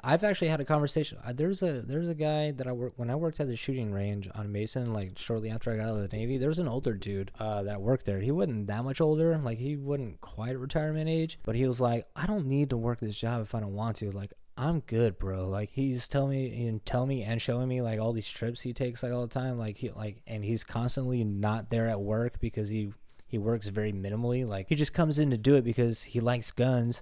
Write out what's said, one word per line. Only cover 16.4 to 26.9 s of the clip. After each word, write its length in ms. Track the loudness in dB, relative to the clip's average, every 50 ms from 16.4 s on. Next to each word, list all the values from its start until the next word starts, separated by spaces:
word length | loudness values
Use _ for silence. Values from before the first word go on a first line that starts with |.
| -2 -2 -2 -2 -2
and 180 | -2 -2 -2 -4
telling 240 | -2 0 0 2 2
me 140 | 0 -2 0
and 180 | -2 -2 -2
showing 280 | 0 0 0 0 0 0
me, 120 | 0 0
like, 180 | 0 0 0 0
all 140 | 0 0 0
these 160 | -2 -4 -6
trips 320 | -6 -4 -4 -4 -4 -4
he 140 | -6 -8 -4
takes, 280 | -2 -2 -2 -2 -4 -4
like, 80 | -2 -2
all 140 | -2 -2
the 60 | -2 -2
time. 260 | -2 -2 -2 -2 -2
Like, 200 | -4 -4 -4 -4
he, 120 | -6 -8
like, 300 | -6 -6 -6 -6 -8 -8 -10
and 180 | -8 -6 -4 0
he's 180 | 0 0 0 -2
constantly 640 | -2 -2 0 0 0 0 0 0 0 2 2 2
not 460 | 2 0 2 2 2 0 0 -2 0
there 180 | 0 2 2 2
at 140 | 0 0 0
work 360 | 0 0 2 0 0 0 0
because 300 | -2 -2 0 -2 -2 -2
he, 240 | 0 -2 -2 -2 -4 -10 -16 -20 -20 -20 -10
he 120 | -4 -4 0
works 300 | 2 2 2 0 0 -2
very 260 | -2 0 0 0 0
minimally. 520 | -2 -2 -2 -2 0 0 2 2 2 0
Like, 220 | 0 -2 -4 0 0
he 60 | 2
just 180 | 2 2 2 4
comes 260 | 4 4 4 6 4
in 120 | 4 4
to 80 | 4 4
do 160 | 6 8 8
it 80 | 8 8
because 380 | 6 4 4 4 4 2 0 -4
he 180 | -2 -2 0
likes 300 | 2 2 2 2 -2 -6
guns. 500 | 0 2 4 4 6 4 4 2